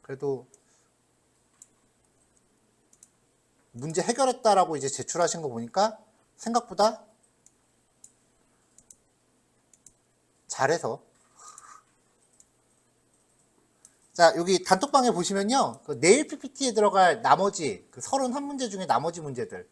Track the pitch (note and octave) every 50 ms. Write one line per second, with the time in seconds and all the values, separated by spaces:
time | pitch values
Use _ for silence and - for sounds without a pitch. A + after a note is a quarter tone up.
0 | _ - C#3 C3 D3 C#3 C3+ B2 A#2+ _ - _ _ _ _ _ _ _ _ _
1 | _ _ _ _ _ _ _ _ _ _ _ _ - _ _ _ _ _ _ _
2 | _ _ _ _ _ _ _ _ _ _ _ _ _ _ _ _ _ _ _ _
3 | - _ _ _ _ _ _ _ _ _ _ _ _ _ _ A#2 B2+ D#3+ D#3 F3+
4 | E3+ A3 B3 C#4 C4+ C4 - - - A3+ G3+ F#3+ F3+ F3 D#3+ C#3 B2+ C#3 - -
5 | B2 - - E3 F3 D#3+ - E3+ D#3+ C#3 A#2+ A#2 A#2 A#2 - F#3 G3+ A3+ A3 -
6 | - _ _ _ _ _ _ _ - A#3+ A#3 A#3+ - - F#3 E3+ G3+ A3 A3 -
7 | - _ _ _ _ _ _ _ _ _ _ _ _ _ _ _ _ _ _ _
8 | - - _ _ _ _ _ _ _ _ _ _ _ _ _ - _ _ - _
9 | _ _ _ _ _ _ _ _ _ _ _ _ _ _ _ _ _ - _ _
10 | _ _ _ _ _ _ _ _ _ _ - - C3 C3 C3 B2+ - A#2 A#2 -
11 | _ _ _ _ _ _ _ _ - - - - - - - - _ _ _ _
12 | _ _ _ _ _ _ _ _ _ _ _ _ _ _ _ _ _ _ _ _
13 | _ _ _ _ _ _ _ _ _ _ _ _ _ _ _ _ _ - _ _
14 | _ _ _ - E3+ E3 D#3 E3 E3+ F3+ F#3+ F3 F#3 - - F#3+ C#4+ C#4 - C4+
15 | B3+ A#3+ F#3 E3+ F3 - G3 G3 G3 G#3 B3+ C4+ G#3+ C3 A2+ - _ - D3+ B2
16 | C#3 E3 G#3 C#4 D#4 - D#4+ C4+ - C4 _ - C#4 B3+ G#3 G#3+ G#3 G#3 F#3+ G3
17 | F#3 F3 D3+ A#2+ A#2 C3 C#3 D#3 F#3+ G3+ G3 - E3 C3 G2 - - _ - C3
18 | - - - C4+ C4 B3 A#3 C#4+ C#4+ C#4+ C#4+ C4 C4 A3 F#3+ F#3+ F#3 D#3 A#2+ A#2+
19 | C#3+ E3 E3 F3 D#3 C#3+ C3 A#2+ A2+ G2 - - A2 _